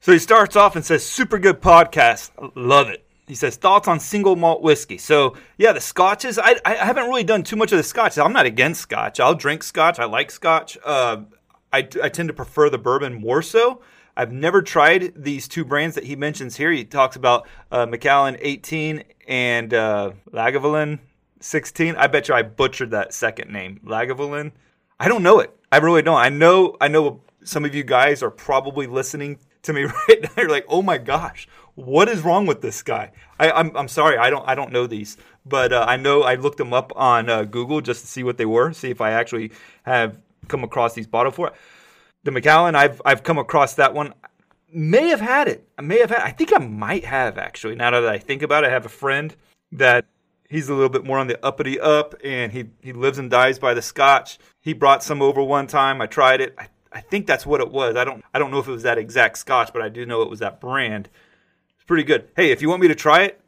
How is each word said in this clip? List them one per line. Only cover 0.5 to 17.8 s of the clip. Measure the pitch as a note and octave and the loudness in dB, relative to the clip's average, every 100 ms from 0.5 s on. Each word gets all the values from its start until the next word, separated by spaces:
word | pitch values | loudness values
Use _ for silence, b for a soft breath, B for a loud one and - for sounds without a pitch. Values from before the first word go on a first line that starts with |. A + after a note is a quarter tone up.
| G#3 | 4
off | G3+ F3 | 4 4
and | D#3 | -2
says, | D#3+ - | -2 -2
"Super | - B3+ G#3+ | -4 -2 2
good | F#3+ F3+ | 2 2
podcast. | F#3 E3+ E3 - A#2+ A2+ - - C3 - | 6 8 8 4 2 2 -8 -18 -18 -8
Love | B2 C#3 B2+ | 2 4 2
it." | F#2+ _ _ _ | -6 _ _ _
He | C3+ | -6
says, | C#3+ - | -6 0
"Thoughts | F#3+ G3 G3+ | 2 2 2
on | E3 | -2
single | - G#3 G3 F3+ | -2 0 2 2
malt | E3+ D#3+ | 2 2
whiskey." | D#3+ D3 - F#2+ | 2 2 0 -14
So, | - D3+ C3+ B B B | 0 2 2 B B B
yeah, | G#3+ | 2
the | E3 | 2
scotches. | - - F#3 G#3 C4 A3 | -4 2 2 2 -6 0
I, | A3+ A#3 - | 2 4 2
I | A3 | -2
haven't | G3+ A#3 A#3+ | -2 -2 -2
really | B3+ | -2
done | F#3 G#3+ | 0 -2
too | - G#3+ | -2 -2
much | G#3+ | 0
of | G3 | 0
the | |
scotches. | D3 - A3 - | 0 0 -2 2
I'm | D3+ | 0
not | B3+ C3+ | 2 0
against | A2+ C3 E3 | 2 0 -2
scotch. | - G#2+ G#2+ - | -8 -6 -6 0
I'll | B2+ D#3+ | 2 2
drink | C#3+ D#3 | -2 -6
scotch. | - - D#3+ E3+ | -8 0 0 0
I | A#2+ | -4
like | A2 B2 | -4 -6
scotch. | - E3 D#3+ D#3 - | -4 -2 -2 -2 -16
Uh, | - C#3+ B2 A2 G#2 _ _ _ _ | -4 -2 -2 -4 -12 _ _ _ _
I, | C3+ C#3 - | -4 -4 -6
I | D3 | -6
tend | - E3 | -4 -8
to | |
prefer | - B2+ - D3+ | -8 -12 0 2
the | C3 | 2
bourbon | G#2+ C3+ C#3 A#2+ | -2 -2 -2 -8
more | G#2+ C3+ | -2 -2
so. | E3 A3+ A#3+ B3 b b b - | 0 2 2 -2 b b b -8
I've | B2 | -8
never | B2+ D#3 F#3+ | -4 0 0
tried | F3+ E3+ D3+ F#3 F3+ D#3+ | 0 4 4 4 0 -10
these | C#3+ C#3+ - | -10 -10 -10
two | - D3+ | -10 -4
brands | C#3+ D#3+ D3+ | -2 -4 -6
that | A#2+ | -10
he | C#3 | -8
mentions | D3 D3 B2+ A2+ | -8 -8 -14 -4
here. | D3+ | -2
He | D#3+ A2 | -2 -4
talks | C#3+ C3 C3 | 0 0 0
about, | B2+ B2 B B B | 0 0 B B B
uh, | B2+ | -4